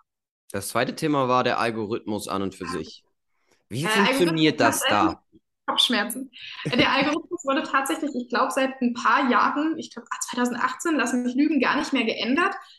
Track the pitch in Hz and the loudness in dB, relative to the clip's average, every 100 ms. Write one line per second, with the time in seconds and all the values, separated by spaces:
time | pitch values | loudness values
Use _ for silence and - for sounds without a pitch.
0 | _ _ _ _ _ 101 - 117 127 - | _ _ _ _ _ -8 -4 0 -2 -2
1 | 160 147 127 127 120 - 117 113 101 113 | 0 0 2 2 2 2 0 -2 -4 -6
2 | - 104 - 95 98 - 87 87 78 - | -4 -6 -4 -4 -4 -6 -8 -8 -8 -14
3 | _ _ _ _ _ _ _ 117 180 220 | _ _ _ _ _ _ _ -6 0 2
4 | 208 269 170 160 156 - 117 - - 104 | 4 4 2 4 2 4 2 2 2 2
5 | - - _ _ _ _ - - - 220 | 2 0 _ _ _ _ -4 0 2 2
6 | 208 262 269 - - - - 247 269 262 | 0 -6 -10 -14 -16 -10 -2 2 4 4
7 | 285 311 - 349 269 277 311 277 277 311 | 0 -2 -4 -6 -2 -2 0 0 0 -2
8 | 294 247 240 220 262 277 269 - 240 233 | -4 -6 -4 0 0 0 -2 0 -2 0
9 | 220 254 269 214 240 262 311 294 - 240 | 2 2 4 4 2 0 -2 -4 -8 -14
10 | - - - 240 247 240 - - 339 294 | -14 -10 -8 -2 -2 -2 -4 -4 -2 0
11 | 247 247 247 254 302 294 202 277 - 254 | 0 -2 -2 0 2 2 2 0 0 -2
12 | 220 - 220 285 381 - - | -2 -2 0 2 0 -2 -12